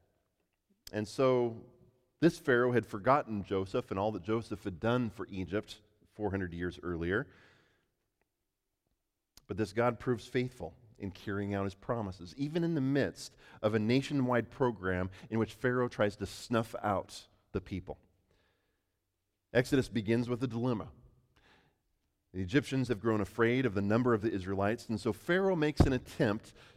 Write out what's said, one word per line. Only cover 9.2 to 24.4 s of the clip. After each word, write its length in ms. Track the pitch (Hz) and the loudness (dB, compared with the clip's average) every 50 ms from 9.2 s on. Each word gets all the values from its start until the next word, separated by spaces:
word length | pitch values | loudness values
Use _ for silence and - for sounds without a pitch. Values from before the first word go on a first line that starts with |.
| _ _ _ - - - | _ _ _ -16 -12 -8
But 100 | 104 92 | -4 -4
this 160 | 110 95 98 | -4 -2 0
God 260 | 113 120 123 120 107 | 0 0 0 0 -2
proves 260 | - 131 123 113 - | -2 -2 -2 -2 -2
faithful 480 | - - 131 123 127 - - 85 82 - - - - - - | -4 -2 -2 -2 -2 -6 -10 -12 -12 -12 -14 -20 -20 -14 -10
in 140 | - 98 | -10 -10
carrying 420 | 98 - - - 101 101 101 98 101 | -10 -8 -6 -4 -4 -2 -2 -2 -2
out 120 | 98 98 | -2 -2
his 100 | 98 95 | -2 -4
promises, 580 | - - - 123 117 107 95 92 - 85 90 78 | -6 -6 -6 -4 -4 -4 -6 -8 -10 -14 -14 -8
even 280 | 135 139 151 151 175 170 | -6 -4 -2 -2 0 0
in 100 | 165 170 | 0 0
the 80 | 151 | 0
midst 540 | 131 131 139 139 120 87 82 - - - - - - - - - | 0 2 2 2 2 0 -2 -6 -14 -16 -18 -20 -20 -20 -6 -2
of 140 | - 107 107 | 0 2 2
a 40 | 113 | 2
nationwide 680 | 107 110 123 135 135 - 156 139 131 123 123 120 113 - | 2 4 2 2 2 0 0 0 2 2 2 2 0 -2
program 640 | - - 131 123 113 92 90 92 92 90 92 95 95 - - - | -2 0 0 0 0 0 -2 0 0 0 0 -2 -6 -10 -10 -4
in 80 | 110 113 | -2 0
which 160 | 110 104 - | 0 -2 -2
Pharaoh 340 | - - 127 123 127 123 120 | -2 -2 0 2 2 0 0
tries 280 | - - 107 104 104 | 0 2 0 2 0
to 100 | - 101 | -2 -6
snuff 480 | 95 - - - - 123 113 113 - - - | -8 -8 -10 -6 -2 0 0 0 -2 -4 -4
out 400 | - 104 101 90 - - - - - - _ _ _ _ | -2 0 0 0 -2 -6 -12 -20 -20 -20 _ _ _ _
the 100 | - 95 | -8 -8
people. 380 | - - 104 87 - - - - _ _ _ _ _ _ _ _ _ _ _ _ _ _ _ _ _ _ _ _ _ _ _ _ _ _ _ _ _ _ - | -6 -6 -8 -8 -8 -10 -14 -16 _ _ _ _ _ _ _ _ _ _ _ _ _ _ _ _ _ _ _ _ _ _ _ _ _ _ _ _ _ _ 0
Exodus 340 | 120 127 - 147 135 123 - | 0 2 4 4 2 2 2
begins 400 | - 120 104 95 113 120 123 113 | 0 -2 0 2 2 0 0 -2
with 140 | 123 110 | -4 -4
a 60 | 131 117 | -4 -4
dilemma. 400 | 107 117 113 127 120 104 - 135 - - - - _ _ _ _ _ _ _ _ _ _ _ _ _ _ _ _ _ _ _ _ _ _ _ _ - | -4 -2 -2 -2 -2 -2 -4 -10 -14 -20 -20 -20 _ _ _ _ _ _ _ _ _ _ _ _ _ _ _ _ _ _ _ _ _ _ _ _ -6
The 80 | 95 | -6
Egyptians 460 | 95 90 92 147 143 - 139 135 127 113 | -2 0 0 0 0 0 0 0 0 0
have 120 | 120 98 | -2 0
grown 220 | 92 117 110 107 | 0 2 2 2
afraid 420 | 98 - - - 117 113 120 131 131 120 | 0 -2 0 2 4 4 4 4 2 2
of 80 | 92 | 2
the 60 | 101 101 | 0 2
number 320 | 101 107 117 127 123 117 | 4 4 4 4 4 4
of 80 | 107 95 | 2 2
the 80 | 113 | 0
Israelites, 580 | 90 98 | -2 -2